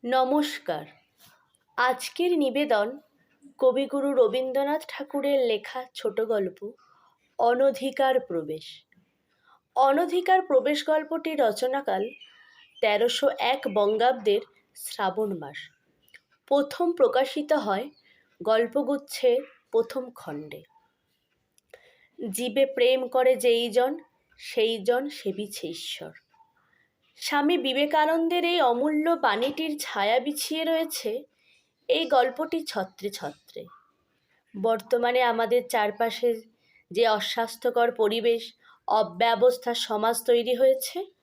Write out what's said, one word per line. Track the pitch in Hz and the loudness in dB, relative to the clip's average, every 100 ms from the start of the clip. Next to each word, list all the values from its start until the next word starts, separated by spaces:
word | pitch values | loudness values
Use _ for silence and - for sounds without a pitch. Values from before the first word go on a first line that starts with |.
নমস্কার। | 240 262 254 294 302 - - 156 151 - _ _ - _ _ _ _ - | 0 2 4 2 0 -4 -6 -6 -8 -20 _ _ -20 _ _ _ _ 0
আজকের | 247 247 - - 349 349 | 0 0 -6 -4 0 2
নিবেদন | 277 247 294 220 208 277 _ _ _ _ - - | 0 0 0 2 0 -6 _ _ _ _ -20 0
কবিগুরু | 262 254 277 277 277 | 2 2 -2 -2 0
রবীন্দ্রনাথ | 262 226 240 262 262 277 302 - | 2 2 2 -2 -2 0 -2 -4
ঠাকুরের | - 285 285 277 277 247 | -12 -6 -4 0 2 2
লেখা | 214 214 254 254 | -2 -6 -12 -12
ছোট | - 220 208 | -8 -6 -4
গল্প | 226 214 190 185 202 247 _ _ _ _ _ - | -2 0 -2 -6 -16 -16 _ _ _ _ _ 0
অনধিকার | 233 247 277 269 269 269 269 262 | 2 4 2 2 -6 0 2 2
প্রবেশ। | 254 170 156 156 - - _ _ _ _ _ _ _ _ _ - | 0 -6 -6 -10 -12 -20 _ _ _ _ _ _ _ _ _ 2
অনধিকার | 269 285 339 349 370 370 | 4 4 2 0 4 2
প্রবেশ | 370 277 220 294 302 | 4 2 2 -2 0
গল্পটির | 311 311 320 320 302 | 0 0 -6 -4 0
রচনাকাল | 240 208 254 269 277 190 214 - - - - - - _ | 0 0 -2 -2 -2 -4 -4 -8 -20 -20 -20 -20 -20 _
তেরোশো | 220 208 233 233 277 - | 2 4 2 2 0 0
এক | 226 277 262 | -2 -2 -2
বঙ্গাব্দের | 202 202 214 240 247 214 202 - _ _ - | 0 2 2 2 2 0 0 -2 _ _ -18
শ্রাবণ | - - 196 185 214 180 | -14 -4 -4 -2 -4 -4
মাস। | 143 147 - _ _ _ _ - _ _ _ | -10 -16 -18 _ _ _ _ -20 _ _ _
প্রথম | 277 277 - 349 | 0 0 -2 -2
প্রকাশিত | 339 254 - 269 - 294 | 2 2 4 0 -4 -2
হয় | 302 214 202 285 _ _ _ _ _ | -2 0 -4 -4 _ _ _ _ _
গল্পগুচ্ছের | 180 220 233 277 262 277 277 - 254 247 285 _ _ | 0 0 2 -2 -2 -4 -6 0 2 2 -2 _ _
প্রথম | 226 226 269 254 | -2 0 -4 -10
খণ্ডে। | 247 - 147 151 151 160 _ _ _ _ _ _ _ _ _ _ - _ _ _ - 226 | -14 -12 -12 -12 -18 _ _ _ _ _ _ _ _ _ _ _ -20 _ _ _ -12 -10
"জীবে | 190 247 226 269 | -6 -4 0 0
প্রেম | 269 240 262 247 | 4 2 2 0
করে | 254 254 254 | 2 2 4
যেই | 240 233 240 | 4 2 2
জন, | 214 254 320 - _ _ _ | 2 0 -2 -12 _ _ _
সেই | - - 226 226 | -6 0 0 0
জন | 196 240 285 | 0 0 -2
সেবিছে | 285 202 190 208 - 160 | -8 -8 -6 -8 -10 -12
ঈশ্বর।" | 165 - - 160 - _ _ _ _ _ _ _ _ _ _ | -10 -12 -12 -14 -18 _ _ _ _ _ _ _ _ _ _
স্বামী | - 285 285 349 | -2 0 2 2
বিবেকানন্দের | 247 262 294 311 311 330 330 349 339 | 0 0 0 2 2 2 2 0 0
এই | 349 | 2
অমূল্য | 262 240 285 302 311 | 2 2 0 0 0
বাণীটির | 330 269 208 254 285 320 294 | 2 2 0 -2 -4 -6 -6
ছায়া | - 214 202 240 | -6 -2 0 0
বিছিয়ে | 254 294 - 311 | 0 -6 -6 -4
রয়েছে | 320 320 320 - 226 233 294 _ _ _ _ _ - | 0 0 -2 -6 -6 -8 -10 _ _ _ _ _ -2
এই | 294 302 | -2 2
গল্পটি | 277 254 254 311 330 320 | 2 2 0 -4 -4 -4
ছত্রে | 214 185 - 202 | -6 -6 -8 -10
ছত্রে। | 202 147 143 _ - 170 - _ _ _ _ _ _ _ 202 | -8 -12 -12 _ -18 -18 -20 _ _ _ _ _ _ _ -4
বর্তমানে | 214 226 220 247 240 247 | -2 -2 0 0 2 2
আমাদের | 247 226 226 240 247 | 2 2 2 0 0
চারপাশে | 233 208 208 226 220 240 226 - _ _ _ _ | 0 0 0 -4 0 -2 -2 -8 _ _ _ _
যে | 180 233 | 0 2
অস্বাস্থ্যকর | 214 208 - 226 - 254 240 240 | 2 -2 -4 -4 -2 -2 2 0
পরিবেশ, | 240 214 226 226 233 226 _ _ _ - | 2 0 2 0 0 -4 _ _ _ -2
অব্যবস্থার | 214 190 175 233 220 247 247 - 233 | 0 0 0 0 4 4 4 -4 -4
সমাজ | - 214 220 233 - | -2 0 0 0 2
তৈরি | 233 233 240 | 2 2 2
হয়েছে | 262 262 - 349 392 _ | 4 4 -2 -8 -10 _